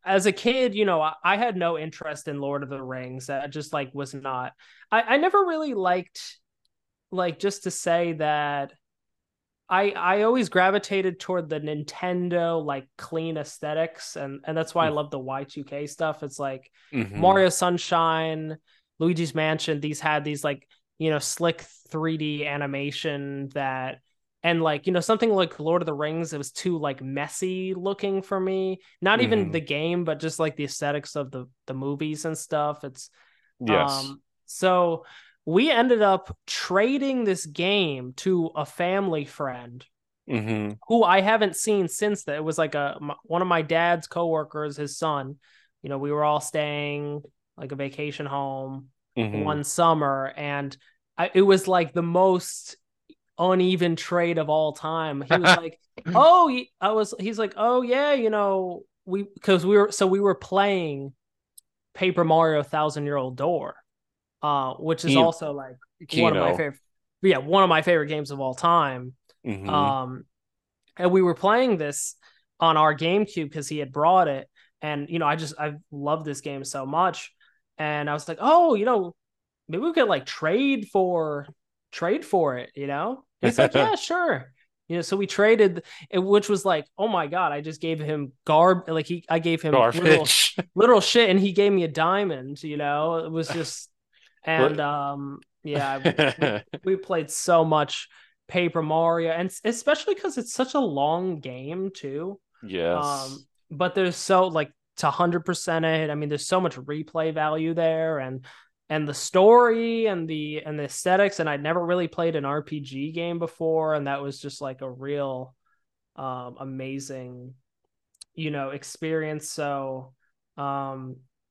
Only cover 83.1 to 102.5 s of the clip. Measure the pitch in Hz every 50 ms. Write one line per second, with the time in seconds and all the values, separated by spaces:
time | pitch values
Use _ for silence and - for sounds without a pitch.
83.1 | 262 262 - _ _ _ - 117 117 123 - - - 139 - 440 415 - - -
84.1 | 339 370 349 - - 131 127 - _ _ _ _ _ _ _ - 170 175 165 -
85.1 | 190 196 202 185 - - 202 214 226 220 214 190 170 170 - - - - 160 -
86.1 | - 185 185 196 202 208 202 202 208 190 190 190 175 151 143 - _ - 202 226
87.1 | 208 175 160 143 165 180 180 156 147 147 147 160 160 - - 165 165 156 151 147
88.1 | 156 147 143 131 - _ _ - 156 156 170 185 185 180 180 - 160 160 151 -
89.1 | 175 170 - - 165 165 160 170 165 160 165 160 143 131 113 113 - 165 180 160
90.1 | 156 151 151 147 - - - - - - 170 - - 175 214 247 247 208 185 -
91.1 | - 240 233 196 185 196 190 202 180 196 202 202 202 190 170 160 139 156 160 170
92.1 | 185 202 208 185 156 131 127 135 143 139 - 156 147 147 147 143 143 147 156 165
93.1 | 165 165 160 160 160 165 160 - 156 170 156 - - - - - _ _ _ _
94.1 | _ _ _ _ _ _ - 160 160 160 135 151 151 156 147 143 147 147 143 143
95.1 | 139 143 143 139 139 - - _ _ _ - 156 147 143 139 135 139 135 135 170
96.1 | - - 151 135 - - 160 135 104 104 - _ - 151 - 190 190 190 190 -
97.1 | 185 165 151 147 - - - - 175 165 160 160 156 151 147 143 - - - -
98.1 | _ - - _ _ _ _ - - 185 175 165 - 170 156 151 156 160 165 165
99.1 | 165 170 165 165 160 170 180 185 - - - 220 233 233 - 285 302 302 - -
100.1 | 392 - - 381 - 254 226 - - - 262 254 - 294 262 190 143 139 139 151
101.1 | 160 175 185 185 175 151 131 131 123 127 131 143 165 185 190 196 190 - - 139
102.1 | 135 147 165 190 202 196 _ _